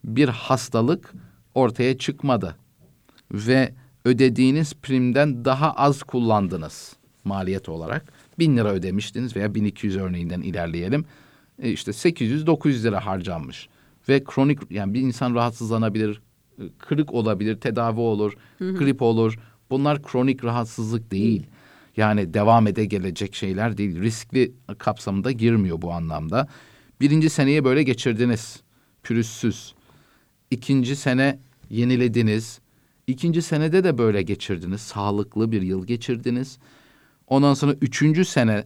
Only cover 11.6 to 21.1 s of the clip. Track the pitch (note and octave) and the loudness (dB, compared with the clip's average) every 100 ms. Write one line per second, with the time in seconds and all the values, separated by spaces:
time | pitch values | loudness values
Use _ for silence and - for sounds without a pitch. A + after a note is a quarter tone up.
11.6 | A#2+ F#2 - G#2 F3+ E3 A2 C#3+ D#3 D#3 | -6 -6 -6 -2 -2 0 -2 0 0 2
12.6 | D3+ B2+ A2+ G2 G#2 F#2+ F2+ E2+ C#2 B1 | 2 0 0 -2 -4 -6 -6 -8 -8 -14
13.6 | - _ _ _ - C#3 C3+ - C3+ C#3+ | -20 _ _ _ 0 0 0 0 2 0
14.6 | - F#2+ G2 A2 C3 A#2 B2 A#2+ A#2+ A#2 | -4 -6 -4 -2 -2 -2 -2 0 0 -2
15.6 | A2+ A2+ A2 G#2 G#2+ G#2 _ _ _ - | -4 0 0 0 -2 -4 _ _ _ -16
16.6 | F#2+ _ - D3+ D3 A#2+ A2 G2 G#2+ A2 | -16 _ -4 -2 0 0 0 0 -2 -2
17.6 | C3+ A2 A#2 A2+ A#2 G#2 G#2 G2 - _ | -4 -2 -2 0 0 0 -2 -4 -20 _
18.6 | F#3 F#3+ C#3+ B2+ A#2 A2+ A2+ A2+ - _ | -6 0 0 2 2 4 2 -2 -14 _
19.6 | _ C3 C#3+ D3 D3 B2+ C3 C3 A#2+ A#2+ | _ 0 0 0 -2 0 0 0 -2 -2
20.6 | A#2 - A2 A#2 A2+ | -4 -6 -4 -4 -4